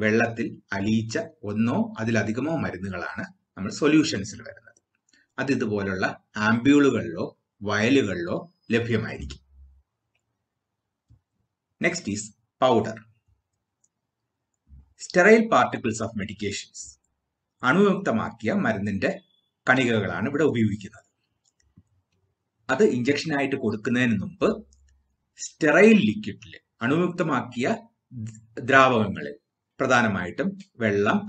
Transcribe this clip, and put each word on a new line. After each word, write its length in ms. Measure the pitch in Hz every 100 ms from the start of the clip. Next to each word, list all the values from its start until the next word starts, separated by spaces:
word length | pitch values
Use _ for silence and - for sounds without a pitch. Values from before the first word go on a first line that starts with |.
വെള്ളത്തിൽ 460 | 107 110 117 113 - - - 98
അലിയിച്ച 420 | 101 110 110 151 165 _ 104
ഒന്നോ 280 | 104 117 170 226 -
അതിലധികമോ 520 | 113 113 98 110 143 160
മരുന്നുകളാണ് 600 | 95 90 98 90 80 101 - _ _ -
നമ്മൾ 160 | 101 -
സൊല്യൂഷൻസിൽ 600 | 147 156 139 113 95 - -
വരുന്നത്. 340 | - - _ _ _ _ _ _ -
അത് 80 | 143 120
ഇതുപോലുള്ള 500 | 117 104 98 95 123 - _ 107 107
ആംബ്യൂളുകളിലോ 800 | 117 135 147 139 110 87 85 117 - _ - 101
വയലുകളിലോ 640 | 101 113 139 107 90 87 101 - _ -
ലഭ്യമായിരിക്കും. 680 | 117 113 110 - 71 69 - _ - - _ _ _ _ _ _ _ _ _ _ _ _ _ _ _ _ _ _ _ _ - 170
Next 200 | 170 - 98
is 80 | - _ _ -
powder. 320 | 131 113 110 113 - _ _ _ _ _ _ _ _ _ _ _ _ _ _ _ _ - _ _ -
Sterile 420 | 180 185 233 214 131
particles 440 | 120 120 117 110 101
of 60 | 107
medications. 580 | 92 95 101 - - - - - _ _ _ _ _ _ 123
അണുയുക്തമാക്കിയ 840 | 170 202 190 160 110 85 - 110 202 127
മരുന്നിന്റെ 460 | 101 104 95 147 190 _ _ _ _ -
കണികകളാണ് 580 | 127 120 110 92 85 113
ഇവിടെ 140 | 143 147
ഉപയോഗിക്കുന്നത്. 540 | 120 107 104 95 - _ _ _ _ _ _ _ _ _ _ _ _ _ _ _ _ -
അത് 120 | 131 214 123
ഇഞ്ചക്ഷനായിട്ട് 600 | 123 139 160 143 135 139
കൊടുക്കുന്നതിന് 520 | 107 101 131 123 127 101
മുമ്പ് 260 | 90 - 170 220 - _ _ _ _ _ _ - -
sterile 520 | - 156 156 214 214 107
ലിക്വിഡിൽ, 440 | 104 - - - - _ - 117
അണുയുക്തമാക്കിയ 800 | 160 180 170 165 127 110 120 143 220 - _ _ 123 110 - _ - 123
ദ്രാവകങ്ങളിൽ, 680 | 135 131 120 101 87 73 - _ _ _ -
പ്രധാനമായിട്ടും 680 | 127 123 113 95 87 87 190 - - -
വെള്ളം 360 | 113 101 107 202